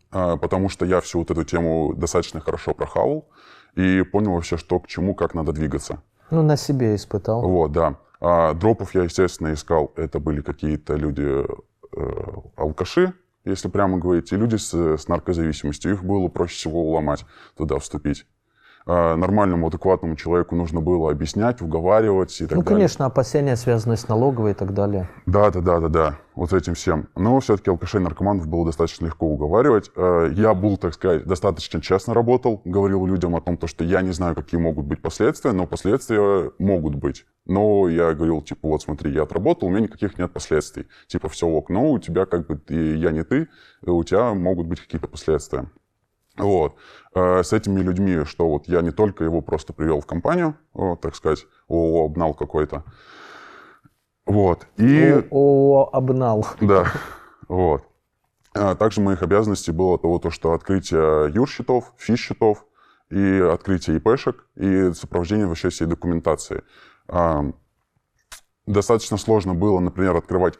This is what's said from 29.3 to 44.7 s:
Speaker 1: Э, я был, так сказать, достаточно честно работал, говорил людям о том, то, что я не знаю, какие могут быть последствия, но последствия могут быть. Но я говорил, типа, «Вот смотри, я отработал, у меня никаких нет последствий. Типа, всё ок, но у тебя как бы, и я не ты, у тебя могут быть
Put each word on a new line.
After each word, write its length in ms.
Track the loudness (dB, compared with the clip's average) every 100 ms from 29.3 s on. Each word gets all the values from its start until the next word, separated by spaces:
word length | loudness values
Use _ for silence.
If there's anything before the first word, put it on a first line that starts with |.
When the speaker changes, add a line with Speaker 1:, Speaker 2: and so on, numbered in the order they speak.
| -2 0 2 4 2 0 -2
Speaker 1:
Э, 340 | 2 2 2
я 220 | 2 2
был, 220 | 2 0 0
так 180 | -4
сказать, 300 | -2 0 0 -2
достаточно 540 | -2 -2 -2 -6 -6
честно 340 | -2 -2 0
работал, 480 | 0 2 2 0 -4
говорил 400 | -2 0 0 0 0
людям 280 | 0 0
о 60 | -2
том, 160 | -4 -4
то, 100 | -6
что 160 | -4
я 200 | 0 0
не 100 | 0
знаю, 240 | -2 -4 -4
какие 240 | -4 -2
могут 260 | 0 -2 -4
быть 160 | -6
последствия, 480 | -6 0 0 0 -2
но 160 | -2 -2
последствия 880 | -2 0 0 0 2 4 4 0 -2
могут 340 | 0 0 0
быть. 320 | -4 -4 -6 -14 _
Но 440 | -2 2 2 4 2
я 260 | 2 2
говорил, 260 | 2 0 -2
типа, 280 | -4 -8 -4
«Вот 140 | -4
смотри, 300 | -4 -6 -4
я 120 | -2
отработал, 420 | -2 -2 0 0 0
у 40 |
меня 80 | 0
никаких 360 | -2 -4 -6 -4
нет 160 | -6
последствий. 540 | -6 -2 -2 -2 -10 -16 -20 -10
Типа, 200 | -8 -8
всё 200 | -4 -2
ок, 220 | -2 -2
но 200 | 0 0
у 80 | 0
тебя 260 | -2 -2
как 220 | 0 -2 -4
бы, 140 | -8 -6
и 280 | -2 -2 0
я 120 | 0
не 140 | -2
ты, 240 | -2 -2 -4 _ -20 _
у 220 | -2 0
тебя 280 | 2 2 2
могут 360 | 0 0 -2
быть 120 | -4